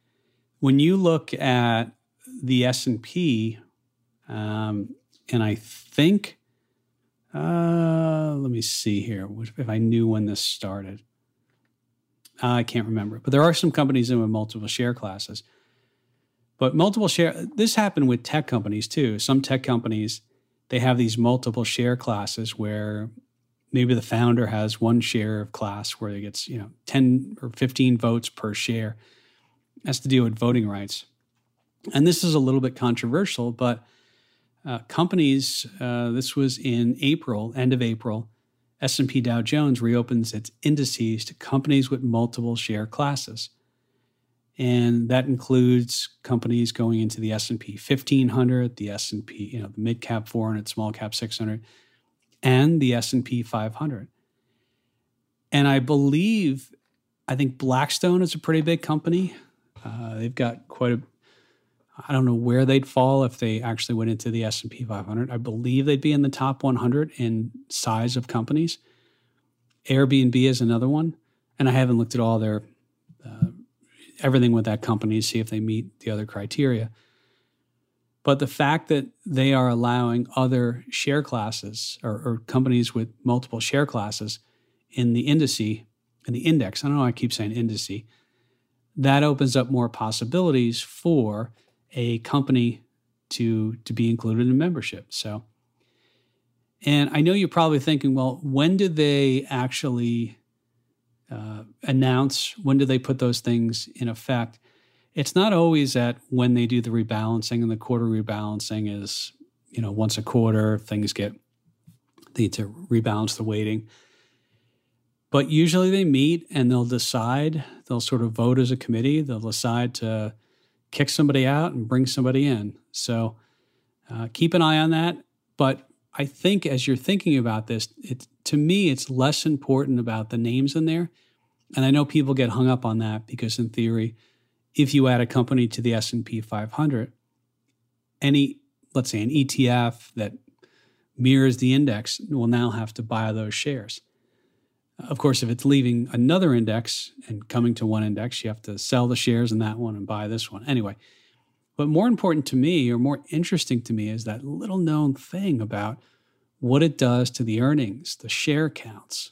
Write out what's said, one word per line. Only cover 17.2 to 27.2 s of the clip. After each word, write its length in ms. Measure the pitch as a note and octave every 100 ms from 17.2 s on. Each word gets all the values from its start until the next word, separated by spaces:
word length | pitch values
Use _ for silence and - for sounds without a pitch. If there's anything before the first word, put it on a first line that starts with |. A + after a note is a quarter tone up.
| E3 - - D4
this 200 | A3 -
happened 320 | G#3 - C3+
with 160 | A#2+
tech 240 | - D3+ C#3
companies 400 | A#2+ G#2 G#2 G#2+
too. 320 | - B2+ G#2+
Some 240 | - C3+
tech 180 | C3+ C3+
companies, 600 | C3 A#2 A#2 G#2+ G#2+ - - _ _ _ _
they 100 | B2+
have 180 | B2+ B2
these 220 | A#2 A2+
multiple 440 | A#2 B2+ B2+ A2+
share 320 | A2+ - A#2+ B2
classes 600 | - G#2 G2+ - A2 A2
where 540 | G#2+ G#2+ G#2+ G#2+ A2+ - _ _ _ _ _
maybe 220 | B2+ B2
the 80 | A#2+
founder 460 | - A2+ A#2+ A#2+ A2+
has 340 | A2 G#2+ G#2+
one 200 | A2+ A#2+
share 400 | A2+ A#2 G#2+ G#2+
of 100 | G#2
class 400 | - G#2 G2+ G#2+
where 160 | - A2
he 120 | G2+
gets, 260 | G2+ - -
you 100 | B2
know, 140 | G#2 - -
ten 500 | C#3 B2+ B2+